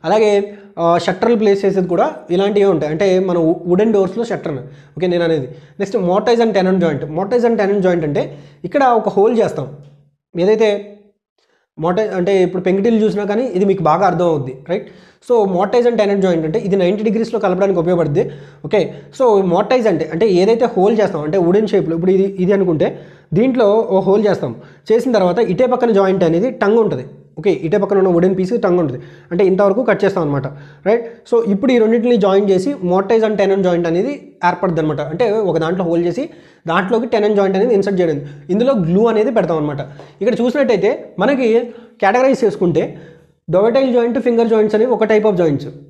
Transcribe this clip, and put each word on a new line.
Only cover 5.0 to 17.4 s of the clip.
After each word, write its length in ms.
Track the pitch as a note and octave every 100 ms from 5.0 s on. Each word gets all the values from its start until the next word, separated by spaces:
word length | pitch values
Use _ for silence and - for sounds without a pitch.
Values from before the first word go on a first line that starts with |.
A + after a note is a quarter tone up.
| F3+
నేను 160 | F3
అనేది. 240 | E3+ D#3+ B2+ - - -
Next 180 | G3 A#3 F3+
mortise 320 | F#3+ G#3+ A#3
and 80 | A3+ G3
tenon 200 | F#3 F#3+
joint. 200 | E3 C#3+ D3+ D#3
Mortise 300 | G3 B3 A#3
and 80 | A3
tenon 180 | G3 G3+
joint 180 | F#3 E3+ D#3
అంటే 280 | C#3+ D4 - - -
ఇక్కడ 200 | - D4
ఒక 260 | C4 A3+ G#3
hole 300 | G3 G#3+ A#3
చేస్తాం. 260 | F3+ - C3 - - _ _ _ _ F3
ఏదైతే 300 | F#3 A3 A3 G3+ - - _ _ _ _ _ _ _ -
mortise 320 | E3+ F3+ G#3+
అంటే 300 | F#3 F3 G3
ఇప్పుడు 200 | F3+ E3
పెంకుటిల్లు 420 | F#3 G3 A3+ A3+
చూసినా 200 | G#3+ F#3+
కానీ 200 | G3+ G#3 B3+ F3+
ఇది 80 |
మీకు 180 | G3 G3
బాగా 220 | D#3 E3
అర్థం 200 | F#3+ E3+
అవుద్ది, 300 | F3 D3+ C3 C3+ -
right? 180 | F#3+ - - - _ -
So, 40 | A#3+ G3
mortise 320 | F3+ G3 B3 A#3+
and 80 | A#3
tenon 200 | G3+ G3+
joint 180 | F#3 E3 D#3
అంటే 120 | G#3
ఇది 160 | G3+
నైంటీ 280 | G3 F3 G#3
డిగ్రీస్‌లో 360 | A3 G#3+ A3+
కలపడానికి 400 | A3